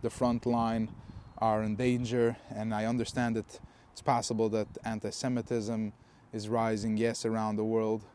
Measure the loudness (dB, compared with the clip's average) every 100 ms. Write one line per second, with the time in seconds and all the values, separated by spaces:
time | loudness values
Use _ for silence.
0 | -4 0 0 2 2 2 2 0 -2 -6
1 | -16 -16 -16 0 2 2 2 2 2 2
2 | 2 4 4 2 -8 -6 -2 0 0 0
3 | 0 0 0 0 -4 -12 -20 -20 -20 -6
4 | 2 2 2 2 2 2 -2 -4 -6 -4
5 | -4 -4 -2 -2 0 -2 -2 -2 -4 -6
6 | -20 -20 -10 -8 -2 0 2 0 0 2
7 | 2 0 -2 0 0 0 0 2 2 -2
8 | -4